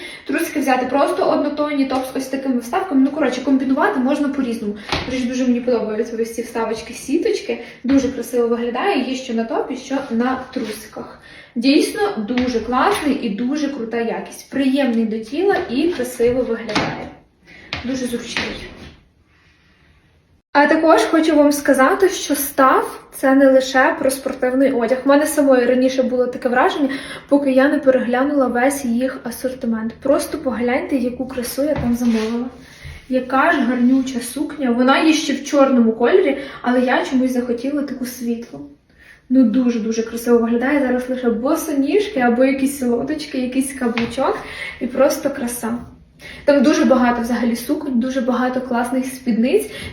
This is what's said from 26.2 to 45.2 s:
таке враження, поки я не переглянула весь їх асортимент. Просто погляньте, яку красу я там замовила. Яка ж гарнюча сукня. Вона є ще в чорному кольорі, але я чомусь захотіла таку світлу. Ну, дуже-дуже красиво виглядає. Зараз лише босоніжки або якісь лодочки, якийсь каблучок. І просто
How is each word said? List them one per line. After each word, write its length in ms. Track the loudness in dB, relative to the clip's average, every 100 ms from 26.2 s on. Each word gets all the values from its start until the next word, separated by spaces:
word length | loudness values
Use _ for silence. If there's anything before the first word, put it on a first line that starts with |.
| -2
таке 220 | -2 -2
враження, 400 | 2 2 2 -2 -2 -10 -14 0
поки 220 | 2 4
я 180 | 4 4
не 100 | 4
переглянула 680 | 2 2 2 0 2 2 0
весь 380 | 2 0 0 -2
їх 340 | 0 -2 -4
асортимент. 680 | -10 -6 -6 -4 -4 -4 -4 -4
Просто 360 | 0 0 0 -6
погляньте, 580 | -4 -2 0 -2 0 -2
яку 320 | -2 -4 -8
красу 360 | -6 -6 -2
я 100 | -2
там 220 | 0 -2 0
замовила. 500 | 2 0 0 -4 -6 -10 -20 -20 -18 -16 -4
Яка 420 | -4 0 2 2
ж 100 | 2
гарнюча 580 | 2 2 4 4 0 -6
сукня. 520 | -6 -6 -6 -2 0
Вона 280 | 4 4 4
є 140 | 4
ще 200 | 2 0
в 100 | -4
чорному 480 | 0 4 6 6 4
кольорі, 460 | 4 4 6 4 0 -6 -6
але 200 | 0 2
я 240 | 2 2 0
чомусь 280 | 0 2
захотіла 480 | 0 -2 -2 -2 -2
таку 240 | -4 -6 -8
світлу. 540 | -6 -6 -6 -8 -14 -16 -20 _ _ -20 -16 0
Ну, 140 | 4
дуже-дуже 600 | 4 4 2 0 -2 -4
красиво 340 | -4 -4 2 2
виглядає. 420 | 4 0 2 0
Зараз 300 | 2 -2 -2
лише 200 | -4 -2
босоніжки 920 | 0 0 -2 -2 -2 2 2 0 0
або 240 | 2 4
якісь 380 | 2 2 -2 -2
лодочки, 560 | -2 -2 -2 -6 -6 -6
якийсь 360 | -4 -2 -4
каблучок. 640 | -4 -4 -2 -4 -2 -2 -2 -8 -12 -12 -8
І 60 | -4
просто 420 | 2 2 2